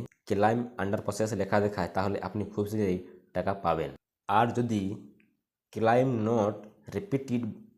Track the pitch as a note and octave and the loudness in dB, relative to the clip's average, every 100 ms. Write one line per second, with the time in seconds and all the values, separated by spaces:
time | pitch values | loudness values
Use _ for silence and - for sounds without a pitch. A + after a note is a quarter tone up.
0 | B2 _ - G2+ G#2 A#2 A#2+ - G2 G#2 | -6 _ -2 4 4 4 -2 -2 -2 -2
1 | - - A2 G2+ F#2+ G#2+ G#2 G2+ F2 F#2+ | -2 -2 -2 -2 2 2 2 0 -2 0
2 | G2 G2 F2+ G#2 F#2+ - G2+ A2 G2+ F2+ | -2 -2 -4 -6 -6 -4 -4 0 0 -2
3 | - - _ F2+ F#2 G2 F2 D#2+ D2 - | -6 -20 _ -4 -2 -2 0 0 -2 -8
4 | _ _ - G#2 A#2+ A2 A#2+ G#2+ F#2+ G#2 | _ _ 0 2 2 2 0 0 -2 -6
5 | - - _ _ _ _ _ G#2 A2 A#2+ | -14 -20 _ _ _ _ _ 0 4 4
6 | C3 A#2 G#2+ A#2 G#2 G#2 - - - G2+ | 4 2 2 2 2 0 -8 -20 -8 -8
7 | - C3+ - B2 A2+ - - | -2 -4 -2 -4 -4 -8 -16